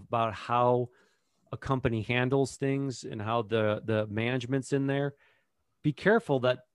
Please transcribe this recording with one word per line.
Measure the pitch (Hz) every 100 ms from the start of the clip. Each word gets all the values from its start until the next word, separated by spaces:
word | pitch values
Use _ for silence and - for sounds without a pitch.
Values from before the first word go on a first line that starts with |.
| 98
about | 120 113
how | 101 - 120 123 123 120 _ _ _ _ _ -
a | -
company | - 131 123 113
handles | 104 123 127 139 135 -
things | 139 139 139 117
and | 156 110
how | 104 117
the, | 104 110 107 107
the | 110 110 107
management's | 104 117 127 120 135 127
in | 139 139
there. | 139 143 - _ _ _ _ _ _
Be | 151
careful | - 185 226 - 135
that | 127 127 -